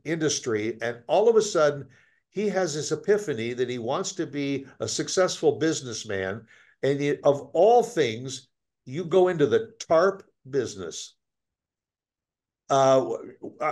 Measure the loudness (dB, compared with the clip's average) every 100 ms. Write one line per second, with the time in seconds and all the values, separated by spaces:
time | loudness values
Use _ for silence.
0 | -6 -2 -2 -2 -2 -2 -4 -4 -6 -6
1 | 0 2 4 4 2 2 2 0 -8 _
2 | _ _ _ -6 -2 -2 -2 -4 -6 -4
3 | 0 0 -2 -4 -4 -2 -4 -4 -4 -4
4 | -4 -6 -6 -4 -4 -4 -8 -10 -6 -4
5 | -2 0 0 2 0 2 0 -2 -6 -10
6 | -6 -4 -4 -6 -12 _ _ _ -2 0
7 | -2 0 2 0 0 4 6 6 4 0
8 | 0 -2 -10 -12 -16 _ _ _ -10 -8
9 | 0 4 4 4 2 2 0 -10 0 4
10 | 4 0 -10 _ -6 -4 -4 -6 -10 -12
11 | -16 _ _ _ _ _ _ _ _ _
12 | _ _ _ _ _ _ 0 4 6 4
13 | 2 -4 -10 -16 -18 -6 -6